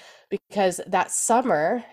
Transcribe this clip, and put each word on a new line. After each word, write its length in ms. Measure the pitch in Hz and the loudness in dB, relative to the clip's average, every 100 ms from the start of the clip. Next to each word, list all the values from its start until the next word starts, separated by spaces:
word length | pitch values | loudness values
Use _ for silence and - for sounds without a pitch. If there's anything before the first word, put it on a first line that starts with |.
| - - _ | -20 -20 _
because 500 | 202 - 208 190 170 - | -8 -6 0 0 0 -2
that 240 | 185 - | -2 -2
summer 760 | - - 233 247 151 165 240 - | -2 2 2 2 2 0 -2 -6